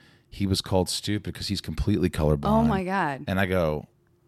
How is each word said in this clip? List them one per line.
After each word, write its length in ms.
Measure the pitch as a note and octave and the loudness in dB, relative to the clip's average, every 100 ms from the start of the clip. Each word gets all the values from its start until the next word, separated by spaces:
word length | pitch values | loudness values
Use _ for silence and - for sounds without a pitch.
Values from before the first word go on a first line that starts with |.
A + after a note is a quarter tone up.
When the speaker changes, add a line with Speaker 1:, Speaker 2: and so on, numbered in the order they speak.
| _ _ _ | _ _ _
Speaker 1:
he 160 | - G2 | -4 0
was 140 | F#2+ | 0
called 280 | - F#2+ F2 | 2 2 2
stupid 460 | - - G#2 F#2 - | -2 -4 -4 -4 -8
'cause 140 | - | -4
he's 120 | F#2+ | -6
completely 480 | - D#2 - G#2 F2 | -4 -4 0 2 2
colorblind. 360 | - D2+ D2+ C#2+ | 2 2 2 2
Speaker 2:
Oh, 180 | A3 | 2
my 200 | A3+ G3 | 4 2
God. 400 | F3+ G3 D#3+ C3+ C#3+ | 0 -2 -2 -4 -2
Speaker 1:
And 120 | F#2+ | 0
I 60 | F#2+ | 2
go, 400 | F#2 D#2+ D2+ - _ _ _ | 2 0 -2 -6 _ _ _